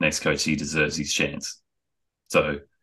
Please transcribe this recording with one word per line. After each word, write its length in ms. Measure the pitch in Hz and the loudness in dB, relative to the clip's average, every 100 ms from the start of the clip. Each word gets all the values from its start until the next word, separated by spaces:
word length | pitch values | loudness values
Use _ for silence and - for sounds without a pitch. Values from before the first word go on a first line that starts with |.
next 200 | 76 - | -2 0
coach. 240 | 78 73 | 0 0
He 120 | 80 76 | 0 0
deserves 400 | 73 78 73 78 | 0 0 0 0
his 160 | 73 | -2
chance." 480 | - 73 - - - _ _ _ _ _ _ - | 0 -2 -2 -10 -12 _ _ _ _ _ _ 0
So 320 | - 76 71 - _ | 2 2 -4 -8 _